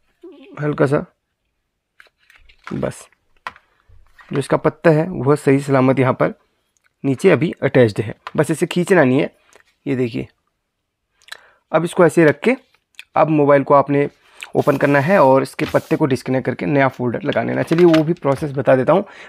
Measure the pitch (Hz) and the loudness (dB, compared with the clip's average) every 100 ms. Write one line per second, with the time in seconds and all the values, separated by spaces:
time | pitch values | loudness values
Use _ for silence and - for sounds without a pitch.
0 | _ _ 370 285 320 143 147 147 143 151 | _ _ -20 -20 -20 -8 -6 -2 0 -2
1 | 185 _ _ _ _ _ _ _ _ _ | -4 _ _ _ _ _ _ _ _ _
2 | _ _ _ _ - _ - - 131 - | _ _ _ _ -20 _ -12 -8 -8 -10
3 | - _ _ _ - - _ _ _ - | -20 _ _ _ -20 -20 _ _ _ -20
4 | _ _ - 143 - 139 151 - 175 151 | _ _ -10 -8 -2 -2 -2 0 2 2
5 | 175 185 127 143 147 139 139 135 131 131 | 0 -4 -2 0 2 0 2 2 2 2
6 | 131 - 156 - _ _ _ _ _ _ | 0 0 -2 -4 _ _ _ _ _ _
7 | 139 127 190 143 160 - 135 135 117 110 | -4 -2 0 0 -2 -4 0 2 2 0
8 | 110 - - 151 156 156 160 180 165 180 | -8 -12 -6 -4 -2 -4 -4 -2 0 2
9 | 127 135 - - _ _ _ _ 143 131 | 4 2 -2 -8 _ _ _ _ -6 -4
10 | 120 127 127 _ _ _ _ _ _ _ | -4 -6 -12 _ _ _ _ _ _ _
11 | _ _ _ - _ _ _ 160 170 - | _ _ _ -20 _ _ _ -4 -2 2
12 | 165 175 151 135 220 254 _ _ _ - | 2 4 2 2 -2 -4 _ _ _ -20
13 | - 131 156 151 143 143 135 143 139 143 | -6 -2 0 2 4 2 4 2 2 -2
14 | 143 - _ - - - 139 139 143 143 | -2 -8 _ -20 -6 -2 0 0 2 2
15 | 139 196 135 135 135 - 151 143 - 147 | 2 4 4 4 0 -6 -4 -4 -2 -2
16 | 151 123 - 131 123 113 180 139 135 - | -2 -2 -4 -4 -4 -6 -2 0 0 -2
17 | 123 113 143 120 123 127 135 170 175 160 | -6 -4 -4 -4 -4 -4 -2 2 4 4
18 | 151 170 143 135 151 135 131 131 131 175 | 0 -2 -4 -4 -4 -2 2 2 2 0
19 | - - | -2 -12